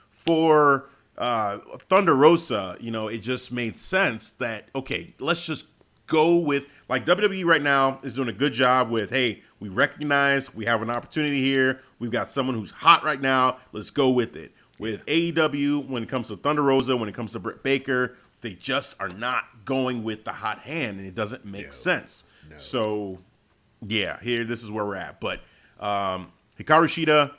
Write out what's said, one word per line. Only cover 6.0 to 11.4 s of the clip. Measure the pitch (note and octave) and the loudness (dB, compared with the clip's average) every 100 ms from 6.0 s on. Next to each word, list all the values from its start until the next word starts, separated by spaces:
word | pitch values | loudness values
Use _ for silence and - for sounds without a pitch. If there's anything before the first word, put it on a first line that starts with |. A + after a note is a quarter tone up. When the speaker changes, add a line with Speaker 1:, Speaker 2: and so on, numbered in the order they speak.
| - | 0
Speaker 1:
go | D#3 E3 F3 | 2 4 4
with, | D#3 C#3+ C#3 - - | 2 -2 -4 -16 -4
like, | B2+ A#2 | -2 2
W | F#3 G#3 | 2 2
W | F#3+ | 0
E | |
right | F3 D#3 | 2 4
now | C#3+ C#3 C3+ B2+ | 4 4 2 0
is | C#3 A#2+ | -8 -4
doing | B2 | -4
a | |
good | G2 C#3+ | 0 -2
job | A#2+ B2+ B2+ A#2 | 4 4 4 2
with, | A2+ G2+ | 0 0
"Hey, | C3 B2 F#2+ - _ | 0 0 -2 -12 _
we | G2+ | -8
recognize | F#2+ C#3+ - D3 C#3+ C#3 C#3 C3 A2 | 0 0 -2 0 2 2 0 -2 -6
we | A2+ | 0
have | A2+ | 0
an | A2+ | 0
opportunity | A#2+ - D#3 D3+ C#3 | -6 -4 -2 0 0